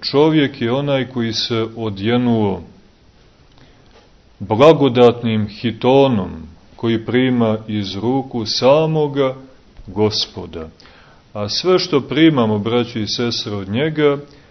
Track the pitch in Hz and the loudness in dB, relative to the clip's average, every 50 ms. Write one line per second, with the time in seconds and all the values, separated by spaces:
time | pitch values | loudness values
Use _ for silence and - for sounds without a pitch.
0 | - - - 139 151 160 156 156 143 135 135 - 120 117 120 135 143 143 139 135 | -8 -2 2 2 4 4 4 2 2 0 -2 -4 -4 -2 -2 -2 -2 -2 -2 -2
1 | 127 120 131 127 117 113 110 - - - 120 113 110 110 110 113 113 110 101 95 | -2 -4 -4 -4 -4 -4 -4 -4 -4 -4 -2 -4 -4 -4 -6 -8 -8 -8 -6 -4
2 | 98 110 120 120 123 123 117 113 107 101 95 90 82 - - - _ _ _ _ | -2 0 0 2 2 2 2 2 0 0 -2 -4 -8 -14 -20 -20 _ _ _ _
3 | _ _ _ _ _ _ _ _ _ _ _ - - - - _ _ _ - - | _ _ _ _ _ _ _ _ _ _ _ -20 -20 -20 -20 _ _ _ -20 -20
4 | _ _ _ _ _ _ _ - 104 95 110 104 135 160 165 143 143 135 117 123 | _ _ _ _ _ _ _ -12 -6 -2 2 6 6 6 6 6 4 2 6 6
5 | 123 120 113 117 - 117 110 107 104 104 - - - 117 110 - - 123 131 139 | 6 6 6 4 0 -2 -2 -2 -2 -4 -6 -6 -6 -6 -4 -2 2 4 4 6
6 | 139 135 127 101 90 85 82 82 80 80 - - - _ - - - 113 113 113 | 4 4 2 0 -2 -4 -8 -14 -16 -18 -20 -20 -20 _ -12 -6 -2 -2 -2 -2
7 | 110 - 110 127 127 127 127 120 117 110 107 107 110 110 107 104 101 92 92 98 | -2 -2 0 2 2 2 2 2 2 0 0 -2 -4 -6 -6 -6 -4 -6 -6 -4
8 | 95 117 127 135 127 - - 120 107 104 - - 123 123 139 156 160 160 156 156 | -2 -2 -2 -2 -4 -6 -6 -8 -6 -6 -4 0 2 4 4 4 4 2 0 0
9 | 151 147 139 139 139 131 131 - - - - - _ _ _ - - - 92 101 | -2 -2 0 0 -2 -2 -2 -6 -14 -20 -20 -20 _ _ _ -20 -20 -8 -2 0
10 | 107 107 107 - - - - 95 90 87 82 85 80 78 - - - - - - | 0 0 0 -2 -6 -6 -8 -12 -14 -12 -12 -12 -14 -14 -16 -20 -20 -20 -20 -20
11 | - - - - _ _ - 107 104 101 - - - 175 185 180 185 - - 143 | -20 -20 -20 -20 _ _ -10 -8 -6 -6 -6 -4 0 0 0 0 0 0 -2 -2
12 | 123 - 127 143 160 165 151 131 117 110 110 104 101 117 113 123 117 117 - 113 | -2 -2 0 4 4 4 4 4 2 0 0 -2 -2 0 0 -2 -2 -2 -4 -6
13 | 107 101 - - 120 120 113 - - 110 104 101 98 95 101 120 147 160 160 147 | -6 -6 -4 -4 -4 -4 -4 -6 -8 -8 -8 -8 -6 -6 -4 -4 -4 -4 -2 0
14 | 151 143 143 143 143 - - - - - | 0 0 0 -2 -6 -12 -20 -20 -20 -20